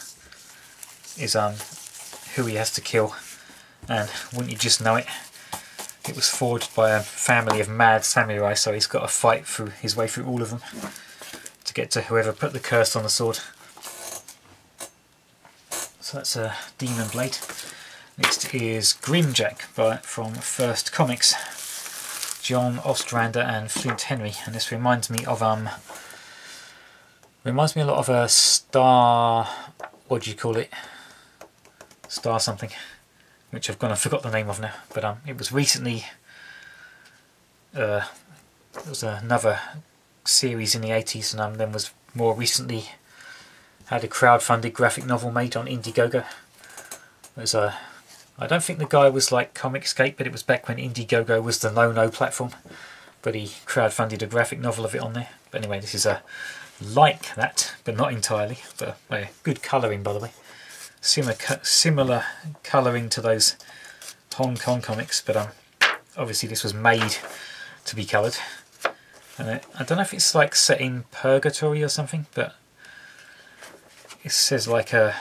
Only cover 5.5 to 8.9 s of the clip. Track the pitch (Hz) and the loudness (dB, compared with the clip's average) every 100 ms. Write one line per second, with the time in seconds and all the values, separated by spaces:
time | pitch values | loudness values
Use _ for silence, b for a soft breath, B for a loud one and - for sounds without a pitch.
5.5 | B B B B B - - - - 127 | B B B B B -10 -2 -2 0 -2
6.5 | 120 - - 110 107 104 - - 120 117 | -2 -2 2 4 4 0 -2 2 4 4
7.5 | 110 104 110 117 110 - 127 110 104 104 | 0 0 4 6 6 4 2 2 0 0
8.5 | 107 113 107 - | 2 0 0 0